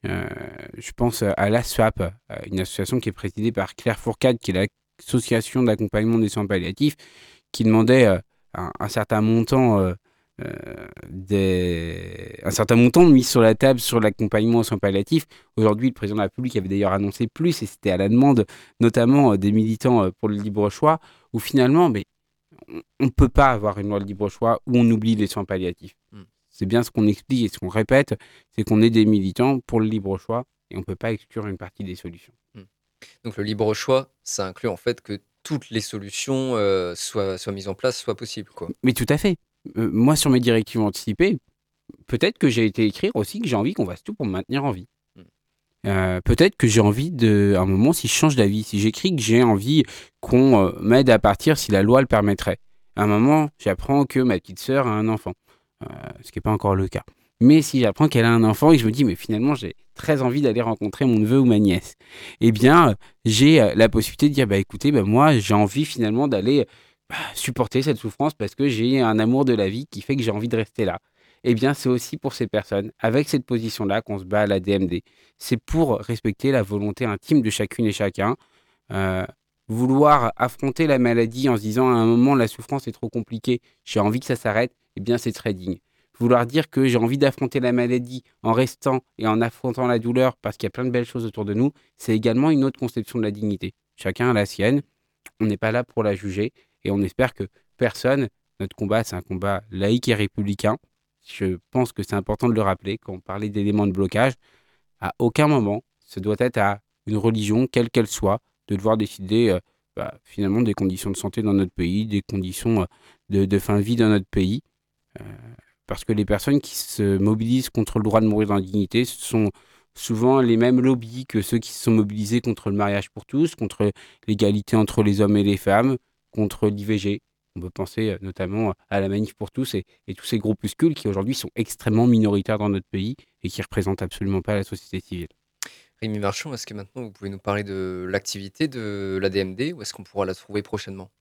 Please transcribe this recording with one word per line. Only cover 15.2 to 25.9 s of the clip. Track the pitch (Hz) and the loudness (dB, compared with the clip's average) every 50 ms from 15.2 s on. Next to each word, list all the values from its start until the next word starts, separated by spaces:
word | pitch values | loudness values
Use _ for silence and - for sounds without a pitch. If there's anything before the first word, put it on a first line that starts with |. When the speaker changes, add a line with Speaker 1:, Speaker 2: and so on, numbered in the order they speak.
| - _ - - _ _ _ - | 0 _ -20 -20 _ _ _ 2
Speaker 1:
Aujourd'hui, | 110 107 104 107 120 131 | 4 4 4 2 0 -2
le | 120 | -2
président | - - 101 104 | -2 -6 -6 -2
de | 107 | -2
la | 101 | -4
République | 95 _ - 127 127 - | -4 _ -6 -8 -4 -4
avait | 110 92 92 | -4 -4 -2
d'ailleurs | 98 101 101 95 92 | -2 0 0 0 0
annoncé | 98 101 101 95 - 120 110 | 0 -2 -4 -4 -4 -6 -6
plus, | _ - 160 175 160 - | _ -4 -2 -2 -2 -4
et | - | -8
c'était | 101 - _ - - | -12 -12 _ -2 -2
à | - 107 | 0 0
la | 95 101 | 2 2
demande | 113 120 135 143 135 117 104 - - - - - _ _ | 4 4 6 6 4 4 2 0 -4 -20 -20 -20 _ _
notamment, | 120 117 110 127 117 117 135 143 143 127 104 | 0 2 4 2 2 4 4 4 4 4 2
euh, | 98 | 2
des | 95 101 | 2 2
militants, | 104 110 110 113 110 107 - 131 123 117 98 | 2 2 2 0 -2 -2 0 2 2 2 2
euh, | 92 90 _ | 0 -2 _
pour | - 107 | -4 -4
le | 104 101 | -4 -4
libre | 101 107 98 104 104 101 | -6 -6 -2 0 0 -2
choix, | - - - 151 160 160 _ - _ _ _ _ - | 0 0 2 2 2 0 _ -18 _ _ _ _ -10
où | 113 | -8
finalement, | - - - 135 127 127 139 165 175 165 | -8 0 2 2 4 4 4 4 4 2
mais | 113 104 92 _ _ _ _ _ _ _ _ _ _ - - _ | 0 -2 -6 _ _ _ _ _ _ _ _ _ _ -20 -20 _
on, | 62 82 - _ _ _ | -16 -16 -16 _ _ _
on | 135 131 | -2 -2
peut | - - 139 123 | 4 4 2 4
pas | - - 139 135 | 6 4 4 4
avoir | 127 110 104 107 98 104 | 4 2 0 -2 -2 -2
une | 98 101 | -4 -2
loi | 104 101 | -2 -4
de | 101 | -4
libre | 98 101 92 104 101 | -6 -6 -4 -4 -4
choix | - - - 113 117 - _ | -4 -2 0 0 0 0 _
où | - 123 120 | 0 2 4
on | 120 117 | 4 4
oublie | 113 110 107 113 113 | 4 2 2 0 0
les | 104 104 95 | 2 0 -2
soins | - 107 98 | -2 -6 -6
palliatifs. | - 101 92 92 87 90 _ - 92 | -4 -4 -4 -4 -4 -6 _ -16 -20